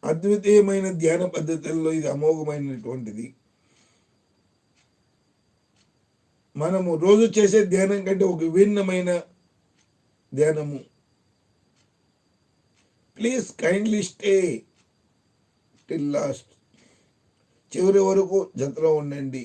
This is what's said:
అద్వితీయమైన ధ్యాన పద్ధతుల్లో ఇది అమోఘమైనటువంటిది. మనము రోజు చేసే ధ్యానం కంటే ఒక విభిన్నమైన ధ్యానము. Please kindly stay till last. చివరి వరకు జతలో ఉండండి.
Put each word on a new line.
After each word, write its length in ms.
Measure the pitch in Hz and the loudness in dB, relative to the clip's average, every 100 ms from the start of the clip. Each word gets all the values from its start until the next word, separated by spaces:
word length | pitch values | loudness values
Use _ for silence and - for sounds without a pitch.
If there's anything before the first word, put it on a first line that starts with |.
| - | -4
అద్వితీయమైన 760 | 160 196 208 202 208 202 196 190 175 | -2 0 0 4 6 6 2 -2 -2
ధ్యాన 200 | 160 170 180 - | 0 0 -2 -4
పద్ధతుల్లో 560 | 156 160 156 160 160 160 | -6 -6 -4 -2 -2 -2
ఇది 100 | 143 139 | -4 -2
అమోఘమైనటువంటిది. 1080 | 156 160 151 147 139 127 117 127 110 107 120 - _ _ _ _ _ _ _ _ _ _ _ _ _ _ _ _ _ _ _ _ _ _ _ _ _ _ _ _ _ _ _ 139 | 0 0 -2 -6 -8 -8 -10 -10 -10 -12 -14 -16 _ _ _ _ _ _ _ _ _ _ _ _ _ _ _ _ _ _ _ _ _ _ _ _ _ _ _ _ _ _ _ -6
మనము 280 | 156 190 180 156 175 | -2 -2 -2 0 4
రోజు 200 | 208 226 214 | 6 6 4
చేసే 240 | 202 214 202 | 4 4 4
ధ్యానం 260 | 185 190 202 185 | 2 2 0 -2
కంటే 180 | 190 190 | 0 0
ఒక 60 | 170 165 | 0 0
విభిన్నమైన 680 | 165 208 208 190 185 180 175 - _ _ _ _ _ _ _ _ _ _ 131 | 4 4 4 0 -2 -2 -4 -4 _ _ _ _ _ _ _ _ _ _ 0
ధ్యానము. 400 | 151 151 147 139 - _ _ _ _ _ _ _ _ _ _ _ _ _ _ _ _ _ _ _ _ _ _ - | 0 0 -4 -10 -14 _ _ _ _ _ _ _ _ _ _ _ _ _ _ _ _ _ _ _ _ _ _ -6
Please 300 | 226 254 - - | -4 -4 -8 -6
kindly 400 | 165 190 220 208 185 | -2 0 0 -2 -4
stay 540 | - 202 196 175 117 - _ _ _ _ _ _ _ _ _ _ _ _ | -6 0 2 2 -4 -12 _ _ _ _ _ _ _ _ _ _ _ _
till 160 | 165 143 143 | -6 -4 -4
last. 320 | 143 131 _ _ _ _ _ _ _ _ _ _ _ _ _ | -4 -8 _ _ _ _ _ _ _ _ _ _ _ _ _
చివరి 280 | - 185 196 190 | -2 2 4 4
వరకు 320 | 190 190 190 - - | 2 2 -2 -2 -6
జతలో 300 | 135 135 160 151 | -8 -2 0 0
ఉండండి. 420 | 147 143 135 131 | -2 -8 -8 -10